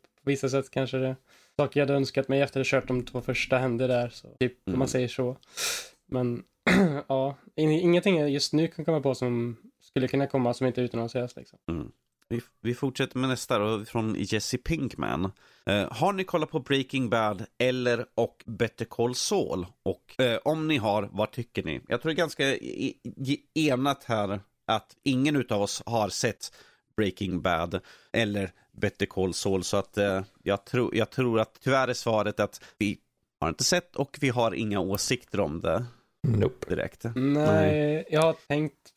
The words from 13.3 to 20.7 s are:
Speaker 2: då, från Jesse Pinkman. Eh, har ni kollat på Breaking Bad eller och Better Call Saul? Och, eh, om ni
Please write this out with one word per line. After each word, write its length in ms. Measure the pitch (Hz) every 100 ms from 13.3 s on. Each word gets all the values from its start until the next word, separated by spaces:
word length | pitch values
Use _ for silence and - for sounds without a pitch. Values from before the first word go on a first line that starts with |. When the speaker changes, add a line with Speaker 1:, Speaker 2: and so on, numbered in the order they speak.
| 127 - 117
Speaker 2:
då, 260 | 104 110 107
från 300 | 120 110 107
Jesse 380 | 101 110 - 123
Pinkman. 760 | - 160 135 - 57 65 95 - _ _ -
Eh, 260 | 101 95
har 220 | 113 175
ni 100 | 196
kollat 260 | 185 175 151
på 80 | 160
Breaking 500 | 131 139 135 135 123
Bad 360 | 117 110 98 107 _
eller 480 | 127 127 123 120 - -
och 280 | 117 - -
Better 400 | 113 113 - 113
Call 300 | - 120 123
Saul? 500 | - 202 147 92 87 _
Och, 360 | - 92 _ -
eh, 200 | 127 113 -
om 220 | 160
ni 100 | 156